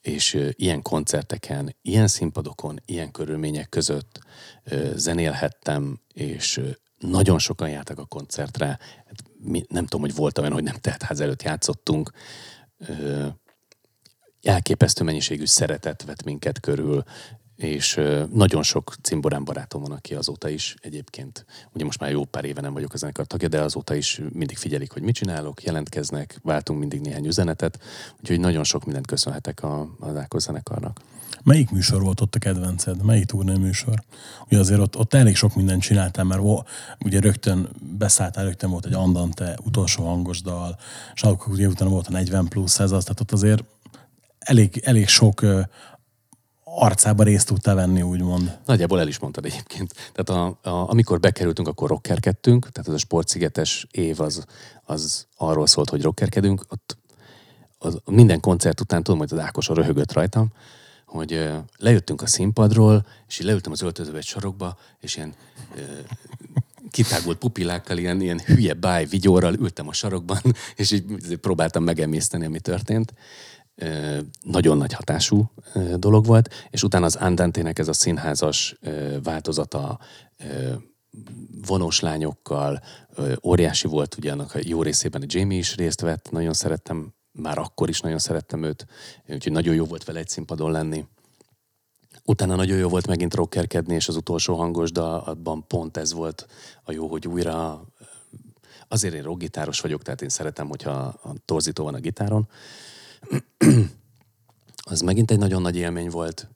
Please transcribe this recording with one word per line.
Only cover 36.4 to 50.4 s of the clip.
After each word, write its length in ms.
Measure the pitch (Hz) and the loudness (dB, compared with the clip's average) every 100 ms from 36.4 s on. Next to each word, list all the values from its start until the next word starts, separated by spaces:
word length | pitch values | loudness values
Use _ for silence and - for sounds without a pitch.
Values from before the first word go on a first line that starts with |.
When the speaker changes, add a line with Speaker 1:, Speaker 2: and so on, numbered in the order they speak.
Speaker 2:
vo-, 220 | 101 104 - - - - 104 | 4 2 0 -16 -16 -6 0
ugye 140 | 98 | 4
rögtön 500 | 104 101 - 92 87 - 67 98 | 4 4 2 0 -2 -8 -10 -2
beszálltál, 460 | 101 - 90 90 | 2 2 2 -2
rögtön 260 | 98 90 92 | -4 -2 -4
volt 160 | 90 - | -2 -2
egy 80 | |
Andante, 640 | 92 92 87 87 - 90 80 | 2 4 2 0 -4 -6 -6
utolsó 400 | 117 104 87 - 82 | -2 0 0 0 0
hangos 360 | 87 90 87 | 0 -2 -4
dal, 360 | 90 87 87 87 - - - | -6 -6 -6 -10 -14 -18 -14
és 100 | - | 2
akkor 300 | 110 92 - | 2 2 0
ugye 140 | 98 98 | 2 2
utána 220 | 90 92 | 2 2
volt 180 | 95 82 | 2 0
a 40 | |
negyven 360 | 90 92 95 85 | -2 0 2 0
plusz, 320 | 101 90 - | 0 0 2
ez 120 | 98 | 4
az, 120 | 95 | 2
tehát 160 | 92 107 | 0 -4
ott 120 | 110 | 0
azért 320 | 101 104 107 117 _ - - _ _ _ _ | 4 4 4 0 _ -20 -20 _ _ _ _
elég, 420 | - 123 98 117 | 6 6 6 2
elég 240 | 135 117 98 | 4 4 6
sok, 340 | - 110 92 | 8 6 6
ö, 200 | 104 98 95 - - - _ _ _ _ _ _ - - | 4 4 0 -8 -20 -20 _ _ _ _ _ _ -10 2
arcába 480 | 110 104 110 104 | 4 6 4 6
részt 240 | 104 101 - | 6 6 4
tudtál 280 | 92 - 95 | 2 4 4
venni, 260 | 92 92 | 4 2
úgymond. 560 | 87 90 90 90 87 - - | 2 0 0 0 0 -4 2
Speaker 1:
Nagyjából 340 | 120 85 92 | 4 4 2
el 80 | 76 | 2
is 120 | 69 | -2
mondtad 260 | 67 71 71 | -8 -6 -8
egyébként. 480 | - - - 92 - - | -10 -12 -10 -10 -10 -12
Tehát 160 | - - | -6 -2
a, 400 | 92 | 0